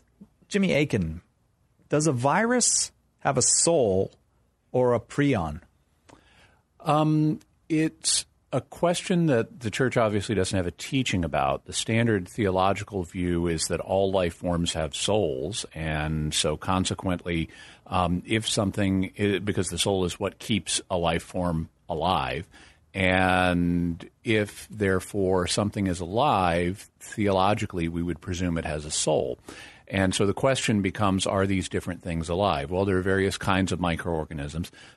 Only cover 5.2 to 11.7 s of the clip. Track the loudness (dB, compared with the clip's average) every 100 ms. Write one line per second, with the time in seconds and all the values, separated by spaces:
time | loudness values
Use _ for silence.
5.2 | 2 2 -2 -6 -14 _ _ _ -20 -20
6.2 | _ _ -20 _ _ -6 0 2 4 4
7.2 | 2 0 -8 _ -2 0 0 -2 -2 -2
8.2 | -4 _ _ -4 -4 0 0 0 0 2
9.2 | 4 2 0 -6 -6 0 0 2 2 2
10.2 | 0 0 2 0 -2 -6 -4 -2 0 0
11.2 | 0 0 0 -2 -4